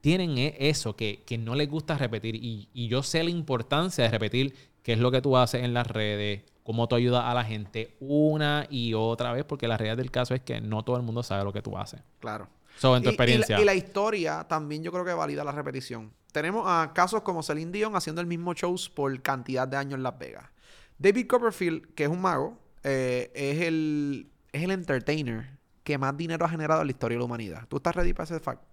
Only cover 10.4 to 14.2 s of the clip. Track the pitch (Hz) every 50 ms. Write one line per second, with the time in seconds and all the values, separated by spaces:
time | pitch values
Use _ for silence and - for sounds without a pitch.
10.4 | - - 123 113 110 107 110 107 113 - 123 123 123 117 113 120 120 - - 98
11.4 | 101 101 98 104 - 104 101 98 104 - - - - _ _ _ - 113 107 107
12.4 | 98 - _ _ _ _ - - - 131 127 123 120 127 113 107 127 117 123 117
13.4 | 110 - 107 101 208 202 196 190 185 - - 196 202 220 220 202